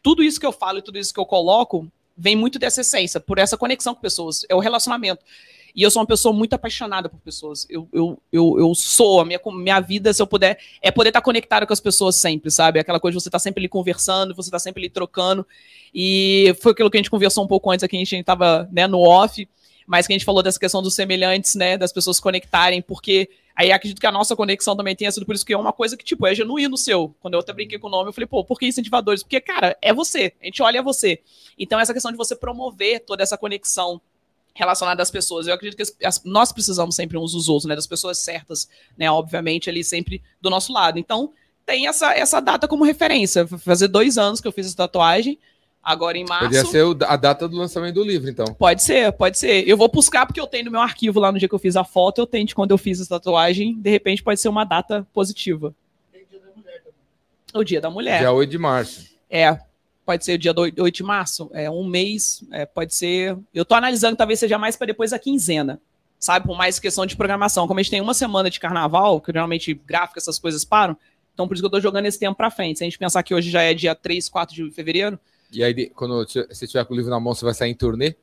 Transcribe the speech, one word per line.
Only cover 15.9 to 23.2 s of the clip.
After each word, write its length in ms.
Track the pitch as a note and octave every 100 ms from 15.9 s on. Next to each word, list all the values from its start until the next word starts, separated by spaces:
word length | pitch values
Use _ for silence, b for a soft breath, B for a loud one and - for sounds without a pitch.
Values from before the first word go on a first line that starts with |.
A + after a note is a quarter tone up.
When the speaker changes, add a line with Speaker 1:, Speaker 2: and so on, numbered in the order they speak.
Speaker 1:
E 600 | - F#3 F#3+ F#3+ G3 G3 F3+
foi 120 | A#3
aquilo 160 | G#3+ G#3
que 60 | G#3
a 20 |
gente 100 | G3
conversou 340 | G#3+ G3 G#3
um 40 | G3
pouco 240 | G3 G3
antes 120 | F#3
aqui, 120 | F#3
a 40 | F#3
gente 220 | F#3 F#3
tava, 440 | F3 F3+ F3 D#3+ F3
né, 140 | F3 F#3+
no 120 | F#3
off, 480 | F3 F3+ G#3+ - G3 b b b -
mas 180 | F3 F3+
que 40 |
a 40 |
gente 100 | F#3+
falou 180 | - G3
dessa 160 | F#3 F#3
questão 220 | F#3 G3
dos 120 | F#3+
semelhantes, 600 | - F#3+ F#3 F#3 F#3+ -
né, 220 | G3+ F3+ F#3+
das 160 | F3+
pessoas 240 | - F3+ F3
se 40 |
conectarem, 600 | G3 F#3 - F3 F3+ F3+
porque 480 | - F#3+ - F#3+